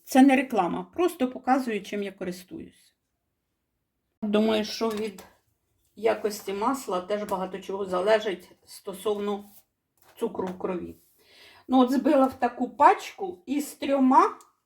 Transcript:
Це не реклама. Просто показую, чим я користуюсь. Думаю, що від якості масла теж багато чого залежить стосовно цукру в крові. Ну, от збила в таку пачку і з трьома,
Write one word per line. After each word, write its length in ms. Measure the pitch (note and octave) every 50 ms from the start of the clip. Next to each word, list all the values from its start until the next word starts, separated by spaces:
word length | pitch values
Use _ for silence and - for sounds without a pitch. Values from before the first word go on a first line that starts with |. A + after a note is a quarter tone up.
| _
Це 180 | - - C4
не 140 | C4+ C#4 C4
реклама. 500 | C4+ C4+ - - - - - - - F3+ - _
Просто 340 | - F4+ E4+ - - B3+ B3+
показую, 540 | - - - B3+ C4 C4+ B3+ A#3+ G#3+ G3
чим 200 | - - G#3 G3+
я 100 | G3+ G3
користуюсь. 840 | G3 - F#3+ F3+ F3+ - - - E3 - - - - _ _ _ _ _ _ _ _ _ _ _ _ _ _ _ _ _ _ _ _ _ _ _ _ _ _ _ _ _
Думаю, 420 | A3 G#3 G3+ G#3 A3 A3 A3 G#3+ G#3+
що 240 | - - - A3+ A3+
від 360 | G#3+ G#3 A3 G#3+ F#3+ F#3 - - _ _ _ _ _ _ _ _ _ _ _ _ _
якості 560 | G3+ G#3 A3 G#3 G#3 - G3+ G#3 - - F#3+
масла 480 | G3 G3+ A3 C4+ C4 - - G#3+ F#3 F3+
теж 220 | F3+ - G#3 G#3
багато 360 | G#3 G3+ G3 F#3 F#3 F#3 - F#3+
чого 260 | - - G3 G3 G3+
залежить 680 | F3+ F3+ F3+ F#3 G#3+ A3 G#3 G#3 G#3+ F3 F3 - - _ _ _
стосовно 840 | - - - - G3+ F#3 F#3+ - A3 G#3 G3+ G3+ G#3 G3+ G3+ - - - - _ _ _ _ _ _ _ _ _ _ _
цукру 300 | - A#3+ - - - F#3 F#3
в 100 | F3+ -
крові. 360 | - F#3+ F#3 E3+ E3+ E3 - - _ _ _ _ _ _ _ - - - - - _ -
Ну, 120 | B3+ C4
от 120 | B3 A#3+
збила 340 | C#4 C4+ G#3 C#4 D4+ C4+ C4
в 80 | C4 -
таку 360 | - B3 A#3+ - - B3+ -
пачку 720 | - - C#4+ F4 G#4 G#4 - - - - - F#3 - - _
і 140 | - C4+ C#4+
з 120 | C#4+ -
трьома, 640 | - - C#4+ C#4 C#4 C#4 C4 B3+ C4+ D#4+ F#4+ - - - - _ _ _ _